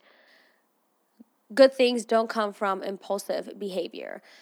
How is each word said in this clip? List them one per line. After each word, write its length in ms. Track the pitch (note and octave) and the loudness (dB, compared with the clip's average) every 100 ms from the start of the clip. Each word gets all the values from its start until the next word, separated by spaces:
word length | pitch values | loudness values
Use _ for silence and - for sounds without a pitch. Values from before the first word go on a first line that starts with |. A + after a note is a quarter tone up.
| _ _ _ _ _ _ _ _ _ _ _ - - _ - | _ _ _ _ _ _ _ _ _ _ _ -20 -20 _ 0
good 180 | A3 C4+ | 6 6
things 320 | C4+ B3 A#3+ | 6 2 2
don't 240 | - A3+ A3+ | 0 0 0
come 240 | A3+ G#3 | -2 -4
from 300 | G3+ G3+ F#3+ | -2 -4 -2
impulsive 760 | - G3 - G3+ - F3+ F#3 G3 | -6 -8 -6 -6 -4 -8 -8 -10
behavior. 640 | G3+ F#3 E3+ - A1+ - - - | -8 -6 -8 -10 -14 -14 -18 -20